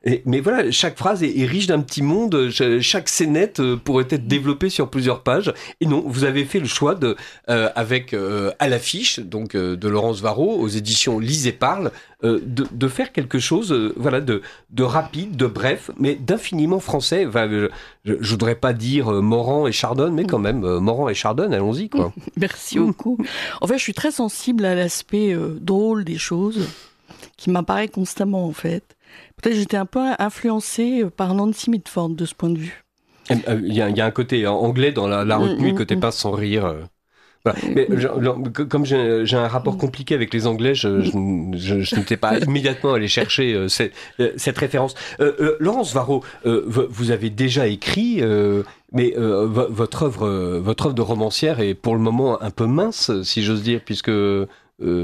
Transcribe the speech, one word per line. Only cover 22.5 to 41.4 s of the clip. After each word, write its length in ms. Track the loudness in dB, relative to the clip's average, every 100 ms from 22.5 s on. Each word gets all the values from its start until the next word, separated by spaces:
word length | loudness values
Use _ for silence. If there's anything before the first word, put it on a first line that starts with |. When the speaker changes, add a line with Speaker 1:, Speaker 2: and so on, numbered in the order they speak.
| -4 -6 0
Speaker 2:
beaucoup. 380 | 0 0 -4 -4 -4 -6 -8 -6
En 60 | -2
fait, 100 | 0
je 60 |
suis 100 | -2
très 180 | -2 -4
sensible 540 | -2 -4 -4 -2 0 2
à 100 | 2
l'aspect, 580 | 0 -4 -4 0 0
euh, 240 | 0 -2 -6
drôle 440 | 0 2 2 0 -2
des 120 | -6
choses, 500 | -4 -2 0 -2 -4 -6 -20 _ _ -20 -20 _
qui 120 | 0
m'apparaît 380 | 0 0 -2 -2
constamment, 580 | -4 -6 -2 -2 0 -2
en 80 |
fait. 300 | -4 -4 -4 _ _ _ -20 -20 -4
Peut-être 140 | 0 0
j'étais 220 | 0 -2
un 80 | -2
peu 160 | -2 -2 0
influencée, 840 | -2 -2 -2 -2 -2 -2 0 2
euh, 60 | 0
par 240 | -2 0
Nancy 360 | 2 2 0 0
Mitford 400 | 0 -2 -4 -2
de 160 | -2 -6
ce 80 | -2
point 140 | -2
de 80 | -2
vue. 260 | -4 -12 _ _ _ _ -2
Speaker 1:
Euh, 40 | 0 2
euh, 140 | -2
il 100 | 0
y 80 | 2
a, 80 | 2
il 80 | 2
y 40 |
a 40 | 0
un 60 |
côté, 340 | 0 0 0 2
euh, 60 |
anglais 400 | 2 2 2 2
dans 160 | 2 0
la, 180 | 0 2
la 120 | 2
Speaker 2:
Mm, 40 |
Speaker 1:
retenue, 260 | 2 2 2
le 60 |
Speaker 2:
mm, 40 | 2
Speaker 1:
côté 180 | 0 0
Speaker 2:
mm. 40 |
Speaker 1:
pince 180 | 0 0
sans 140 | -2
rire, 340 | -2 0 0 0
euh. 160 | -4 -10 _ _ _ _ _
Voilà. 160 | -2 0
Speaker 2:
Mm, 120 | 0 2
Speaker 1:
Mais 120 | 2
Speaker 2:
mm. 80 | 2
Speaker 1:
je, 80 | 0 0
non, 240 | 0 0 -4
co-, 120 | -4 -2
comme 200 | 0 2
j'ai, 400 | 2 4 2 2
j'ai 120 | 2
un 100 | 2
rapport 280 | 0 -2 -2
Speaker 2:
Mm. 40 |
Speaker 1:
compliqué 360 | -4 -4 -2 -2
avec 180 | 0
les 140 | 0 0
Anglais, 260 | 0 0 2
je, 260 | 2 2
je, 100 | 2 0 0 -2